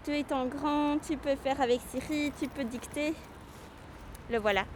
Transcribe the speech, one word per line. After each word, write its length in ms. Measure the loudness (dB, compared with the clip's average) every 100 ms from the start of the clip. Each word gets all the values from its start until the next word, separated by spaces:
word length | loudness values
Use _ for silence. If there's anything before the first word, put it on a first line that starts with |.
Tout 80 | 0
est 200 | 0 2
en 140 | 2 0
grand, 520 | 0 2 4 4 2
tu 180 | 0 -2
peux 180 | 2 2
faire 240 | 2 2
avec 180 | 4 4 2
Siri, 420 | -4 0 0 0 0
tu 80 | -4
peux 160 | -2
dicter. 500 | -4 -4 -6 -2 0 -2 -6 -16 -16 -16 -16 -16 -16 -16 -14 -14 -2
Le 100 | 2
voilà. 260 | 4 4 2